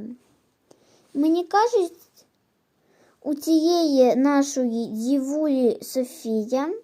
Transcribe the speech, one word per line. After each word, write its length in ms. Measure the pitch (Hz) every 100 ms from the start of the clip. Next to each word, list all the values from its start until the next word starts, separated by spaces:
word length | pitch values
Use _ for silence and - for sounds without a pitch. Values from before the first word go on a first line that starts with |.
| 214 247 _ _ _ _ _ _ _ _ _
Мені 300 | 277 311 339
кажуть, 840 | 349 403 466 480 339 - _ _ _ _ _ _ _ _ _ _ _ _
у 120 | -
цієї 800 | 294 320 320 320 349 320 269 247 247
нашої 720 | 277 285 277 269 247 226 226
дівулі 920 | 220 240 277 262 302 311 269 240 -
Софія 920 | - 262 247 - 226 220 214 262 302 440